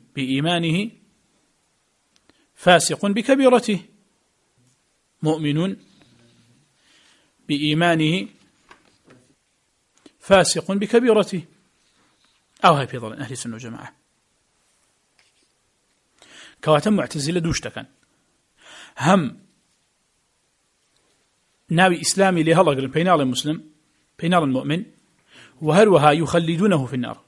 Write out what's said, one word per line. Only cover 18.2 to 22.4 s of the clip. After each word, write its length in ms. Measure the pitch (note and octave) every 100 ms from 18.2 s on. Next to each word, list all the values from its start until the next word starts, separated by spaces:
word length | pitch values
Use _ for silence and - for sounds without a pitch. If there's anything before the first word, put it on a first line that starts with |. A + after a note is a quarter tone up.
| _ _ _ _ - - - -
هم 400 | C#3+ G3 C3 - _ _ _ _ _ _ _ _ _ _ _ _ _ _ _ _ _ _ _ _ _ _ -
ناوي 320 | E3 F#3 E3
إسلامي 420 | - G3 F#3+ E3+